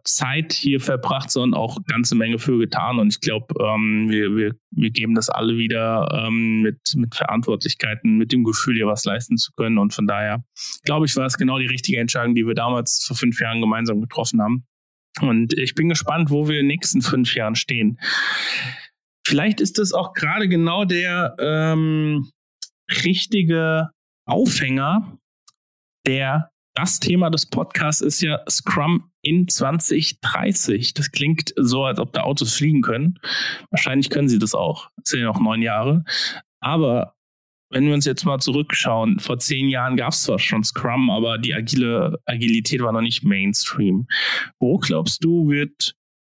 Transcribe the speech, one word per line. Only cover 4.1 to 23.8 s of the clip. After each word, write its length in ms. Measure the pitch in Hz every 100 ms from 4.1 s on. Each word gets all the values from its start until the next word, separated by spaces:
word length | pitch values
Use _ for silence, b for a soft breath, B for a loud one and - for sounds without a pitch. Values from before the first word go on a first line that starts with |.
| 107 104 107
wir, 200 | 107 117 _
wir 200 | - 113
geben 240 | 113 113 113
das 140 | 110
alle 260 | - 113 117
wieder, 520 | 113 117 113 113 -
ähm, 500 | - 113 113 113 110
mit, 320 | 110 - - 143
mit 180 | 117 -
Verantwortlichkeiten, 1000 | - 107 120 104 - - 110 107 113 110
mit 160 | 113
dem 100 | 127
Gefühl, 320 | 110 110 - 113
hier 120 | 107
was 180 | 107 -
leisten 320 | 104 120 117
zu 160 | -
können. 240 | - 113 110
Und 160 | 101
von 120 | - 101
daher, 380 | 101 107 110 - - B B
glaub 220 | - 147 156
ich, 100 | 135
war 120 | 131
es 100 | 123
genau 220 | 131 131
die 80 | 127
richtige 300 | 127 123 123
Entscheidung, 360 | 117 127 120 120
die 100 | 113
wir 100 | 113
damals 500 | 117 123 120 - -
vor 80 | 120
fünf 240 | 123 113
Jahren 220 | 117 113
gemeinsam 400 | 110 110 117 104
getroffen 400 | 113 - 117 117
haben. 240 | 107 127 - _ _ _ _ -
Und 320 | 139 113 113
ich 220 | - 127 -
bin 120 | 165
gespannt, 420 | 160 - 156 160
wo 200 | 147 151
wir 60 | 151
in 60 | 139
den 20 |
nächsten 340 | 160 - -
fünf 320 | 123 127 120
Jahren 220 | - 110 113
stehen. 440 | - 120 107 123 B B B B B B 127 127 B _ _ _ -
Vielleicht 360 | 143 208 208
ist 160 | - -
das 160 | 196
auch 180 | 175 170
gerade 380 | - 151 190 202
genau 340 | 175 165 175
der, 520 | 196 175 180 175 175 -
ähm, 920 | 147 156 160 160 160 156 151 147 139 _ _ _ - _ - - 175
richtige 840 | 180 - 208 170 165 160 160